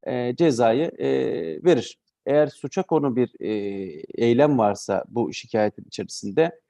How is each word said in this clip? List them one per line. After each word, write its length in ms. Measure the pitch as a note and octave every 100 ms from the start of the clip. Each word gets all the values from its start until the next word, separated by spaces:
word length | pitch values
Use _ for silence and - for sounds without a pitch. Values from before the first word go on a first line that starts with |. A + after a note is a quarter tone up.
| -
e, 300 | B2 B2 B2
cezayı, 480 | E3+ A#2 A#2+ A#2 E3 -
e, 100 | C3+ C3+ B2 G#2+ E3 -
verir. 340 | F3 D3+ - - _ _ -
Eğer 200 | D3 D3+
suça 360 | - C#3+ -
konu 340 | F#3 D#3+ C#3+ A#2+
bir, 140 | B2 -
e, 100 | E2 G#2+ G2+ G2 F#2+ D2+ -
eylem 440 | - A#2 A#2+ D3 C#3
varsa 460 | G#2 G2 - G2 -
bu 240 | A#2 A#2
şikayetin 520 | - - A2+ G#2+ -
içerisinde 760 | - - F#2+ - G2+ G2 E3 - _